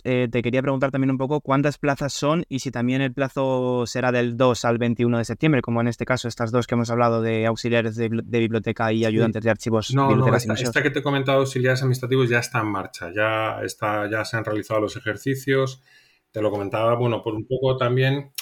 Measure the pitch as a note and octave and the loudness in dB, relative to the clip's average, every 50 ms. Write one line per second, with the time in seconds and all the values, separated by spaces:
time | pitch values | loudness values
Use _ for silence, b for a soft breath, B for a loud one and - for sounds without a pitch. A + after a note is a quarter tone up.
0 | - B2+ B2+ B2 B2 A#2 A2+ B2 G#2 B2 A#2 C3 C3 C#3 C3+ C3 C#3+ C3+ C3 C3+ | -2 -2 0 0 0 0 0 -2 0 0 0 0 0 0 0 0 0 0 0 0
1 | C3+ C3+ C3+ B2+ C3+ C3 D3+ D3 - - C3+ C#3 C#3+ D3 C#3 - - C#3+ C#3 - | 0 2 0 0 -2 -2 -2 -2 0 0 0 2 2 0 0 0 0 -2 0 0
2 | D3 C3+ - - - D3 D#3 F3 - - - B2 - C3+ - B2 A#2+ B2 B2+ C3+ | -2 -4 -4 -2 0 0 0 0 -2 -4 -6 -6 -4 -4 -4 -2 0 0 0 0
3 | C#3 C3 A#2+ C#3 C3+ B2+ - C#3 C3+ C3 C3 B2+ B2+ B2+ B2 B2 A#2+ A2+ - B2+ | 0 -2 -2 -2 -4 -2 -2 -2 0 0 0 0 0 0 0 0 -2 -2 -2 -2
4 | B2 B2+ B2 B2 A#2+ A#2+ A#2 A#2 C3 B2+ A#2 - - A#2+ A#2 A2+ A#2+ A#2+ A#2+ - | 0 2 2 2 2 0 2 4 4 4 4 2 2 0 0 2 2 0 2 2
5 | A#2+ A#2+ A#2+ A#2 A2+ - A#2 - D#3 D#3+ D3+ B2 - - A#2 A#2 A#2 A#2+ A2+ - | 2 2 2 0 -2 -4 -2 0 2 4 4 4 2 0 0 0 0 0 -2 -2
6 | A2+ - B2+ B2 - A#2+ - - A#2+ A2 A#2 B2 A2+ - B2 A#2+ A#2 A#2+ A#2 A#2+ | -2 -2 -2 -2 -2 -4 -4 -4 -2 0 0 0 0 0 0 0 0 0 2 2
7 | A#2+ A#2 A#2 A2+ A2+ A2+ A2+ A2 A2 A2+ A2+ - - A#2 A#2 A#2 A2 A2+ G#2+ A2+ | 2 4 2 2 0 0 0 0 0 0 0 -2 -2 0 0 0 0 0 -2 -2
8 | A#2 A2 A2+ A2+ - - A#2 A#2 A2+ G#2+ A2+ A2+ G2 A#2 A2 - A2+ A2 A2+ A2+ | -2 -2 -2 -2 -2 -2 0 0 2 2 0 0 -2 -2 -2 0 0 0 2 2
9 | A2+ A2+ A2 A2 A2+ A2+ G#2+ A2 A2 A2+ A2 - - A#2 A2+ A2 G2+ - C3 C#3 | 2 2 2 2 2 2 0 0 0 0 0 0 0 0 0 0 0 0 2 2
10 | C#3 C3+ C3 C3 C3 B2+ B2 - - A2 A2 A2 C3 B2 A#2 D3 - C3+ C3 D3 | 4 4 4 4 4 4 4 2 2 0 -2 -2 -2 -2 0 0 0 0 0 -2
11 | - D3 C#3 C#3 C3+ C#3 C3+ C3+ C3+ C3 - B2+ B2 C3 B2+ B2+ C3+ C3 B2 B2+ | -2 0 0 0 2 2 2 2 2 2 0 0 2 2 2 2 2 0 0 0
12 | - A#2+ C3 C3 C3 A2+ A#2+ A#2+ A2+ - - A#2 A2 G#2+ G2+ F#2+ F#2 - - - | -2 0 2 2 2 2 2 0 0 -2 -4 -4 -2 -2 -4 -4 -6 -8 -10 -12
13 | F2+ E2+ F2+ G#2 G#2+ A2 A2 A2 A2 G#2+ G#2 G#2 G#2+ G2 - - A2+ G#2 G#2+ G#2+ | -12 -6 -2 0 0 0 0 0 -2 -2 -4 -4 -6 -8 -6 -4 -2 -2 -2 -2
14 | G#2 G2+ A2 A2 G#2 - - A2+ G#2+ G#2+ G#2+ G#2+ - - A2 G#2+ G#2+ G2+ - G#2+ | -2 -2 -2 -4 -4 -4 -4 -4 -4 -4 -4 -4 -4 -2 -2 0 0 -2 -4 -6
15 | - A2 G#2 G#2 - C3+ C3+ C3 - C3+ C3+ C3+ C3+ C3 - b b b b b | -6 -6 -6 -4 -4 -4 -4 -2 -2 0 0 0 0 -2 -4 b b b b b
16 | b b b b b _ - A2 G#2+ G#2+ G2+ G#2 G2+ F#2+ G#2+ G#2+ A2 A#2 A#2+ A#2+ | b b b b b _ -6 -2 -2 -2 -2 -2 -4 -4 -2 0 2 2 2 2
17 | B2 A#2+ A2+ G2 - A2+ G#2+ G#2+ - - C3 B2 C3+ C3 C3 B2+ B2 A#2+ B2 C3 | 2 0 0 -2 -4 -4 -6 -6 -4 -4 -4 0 0 0 0 0 0 0 2 2
18 | C3 C3 C3+ C#3 C3+ - _ - | 2 2 0 -2 -4 -8 _ -12